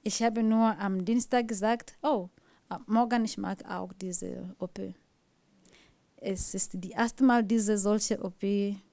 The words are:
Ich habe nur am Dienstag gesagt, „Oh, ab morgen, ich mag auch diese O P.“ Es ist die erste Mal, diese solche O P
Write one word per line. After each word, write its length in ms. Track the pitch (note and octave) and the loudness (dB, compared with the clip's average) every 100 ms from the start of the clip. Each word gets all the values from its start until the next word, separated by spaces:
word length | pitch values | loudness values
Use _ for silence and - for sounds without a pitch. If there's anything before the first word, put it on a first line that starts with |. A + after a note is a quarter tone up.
Ich 180 | A3 - | -4 0
habe 200 | A#3 A3+ | 0 2
nur 340 | A3 A3 A3+ E3 | 2 4 4 2
am 240 | G3 F#3+ | -2 -2
Dienstag 440 | F3+ A#3+ - B3 A#3 | 0 0 2 0 0
gesagt, 500 | G#3 G#3+ A#3 - - | -2 0 -2 -4 -6
„Oh, 280 | D4+ B3+ F3+ _ _ _ _ | -2 0 -2 _ _ _ _
ab 140 | F3+ - | -12 0
morgen, 380 | A3 A#3+ A#3+ A3 | 2 2 2 0
ich 120 | - | -4
mag 280 | F#3+ F#3+ - | -6 -6 -8
auch 220 | F3+ F#3 | -8 -8
diese 600 | F#3 F#3 F3 F#3 F#3 F#3 F#3 | -8 -6 -4 -6 -8 -12 -10
O 80 | F3+ | -10
P.“ 260 | - F#3+ F#3 _ _ _ _ _ _ _ - _ _ _ _ | -8 -10 -12 _ _ _ _ _ _ _ -20 _ _ _ _
Es 360 | - F#3 - | -6 0 0
ist 180 | G3 - | 0 -2
die 180 | F#3 F3+ | -4 -8
erste 320 | - A#3 - | 0 0 4
Mal, 200 | C4 A#3+ | 6 6
diese 340 | G#3 A3+ G#3 G#3+ | 4 2 4 2
solche 460 | G3 G#3+ - A3+ | 4 2 0 -2
O 60 | F#3+ | -4
P 480 | - G3 G3+ G3+ G3+ _ | -4 -2 0 -2 -4 _